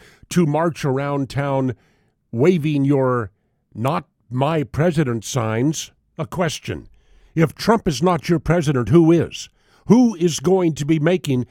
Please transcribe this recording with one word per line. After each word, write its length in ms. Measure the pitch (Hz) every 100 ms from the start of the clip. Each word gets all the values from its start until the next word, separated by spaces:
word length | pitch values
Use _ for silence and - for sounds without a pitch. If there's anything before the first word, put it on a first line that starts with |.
| - _ -
to 140 | 175 160
march 380 | 147 170 -
around 460 | 147 131 143 143 135
town 460 | 143 143 135 131 113 _ _ _ _ _
waving 540 | 117 160 185 151 143
your 480 | 139 139 131 123 101 - _ _ _
"Not 360 | 104 127 175 - _ _
My 300 | 123 139 160
President" 640 | 143 - 170 156 135 117 -
signs, 680 | 123 110 110 139 160 - _ _ -
a 80 | 151
question. 640 | - 170 - - 85 - _ _ _ _ 160
If 180 | 160
Trump 320 | - - 220 -
is 160 | 127
not 280 | 180 170 -
your 100 | 165
president, 480 | - 175 143 131 120
who 240 | 170 160
is? 380 | 170 107 - - _ _ _ -
Who 280 | 226 240 175
is 240 | 170 139
going 340 | 180 190 175 143
to 100 | 147
be 140 | 160
making 480 | 151 185 - 127 117